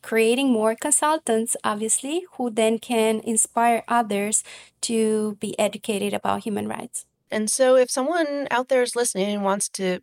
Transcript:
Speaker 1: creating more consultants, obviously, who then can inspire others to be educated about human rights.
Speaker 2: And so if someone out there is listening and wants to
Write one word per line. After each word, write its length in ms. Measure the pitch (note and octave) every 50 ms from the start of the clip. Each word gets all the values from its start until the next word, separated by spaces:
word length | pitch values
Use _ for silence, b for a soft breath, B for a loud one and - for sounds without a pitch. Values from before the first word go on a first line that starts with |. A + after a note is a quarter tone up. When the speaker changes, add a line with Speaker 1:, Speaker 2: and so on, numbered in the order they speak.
Speaker 1:
creating 500 | - - A3+ A3 A3+ A3+ A#3+ B3 C#4 C4+
more 220 | B3 A3 G#3+ A3 A3+
consultants, 840 | A#3+ - D4+ C#4+ - - D4+ D#4 D#4+ - - A3+ A3 A3+ A#3 - - -
obviously, 600 | G#3+ G#3+ G#3 A3 A3 - - - C4 D4+ F4 F#4+ F#4 -
who 160 | - B3+ A#3+
then 300 | G#3+ A3 A3 A3 A3+ A3
can 400 | - - A#3+ A3+ A3 A3 A3 A3
inspire 640 | - - A3+ A3 - - - - A#3 A#3 A#3 A3+ - -
others 560 | A#3 A#3 A#3+ G#3 G#3 G3 G3+ G#3 A3 - B B B B B B B _
to 560 | - - A#3 A3+ A3 A3 G#3+ G#3+ G#3+ G#3+ G#3 G3+
be 200 | - G#3 - -
educated 560 | G#3+ G3+ G3+ G#3+ - - A3 G3 G3+ G3+ G3
about 300 | G#3 - G3 G3 G3+ G3+
human 220 | A#3 G#3 G#3 G#3 G#3+
rights. 380 | G#3+ - - A#3+ - - - _ _ _ _ _
Speaker 2:
And 200 | - A3 G#3+ G#3+
so 260 | - - C4+ B3+ B3+
if 160 | C4 B3+ B3
someone 560 | - C#4 B3+ C#4+ E4+ F4 E4 D4 C#4+ C#4+ C#4 -
out 200 | - A#3+ B3+ -
there 120 | C4+ B3+
is 140 | B3 A#3+ -
listening 400 | A#3+ A#3+ B3 - F#3+ F#3+ G#3 G#3
and 80 | G#3 G3+
wants 260 | G3 F#3+ G3+ G3+ -
to 300 | - - F#3+ F#3 F3+ F3+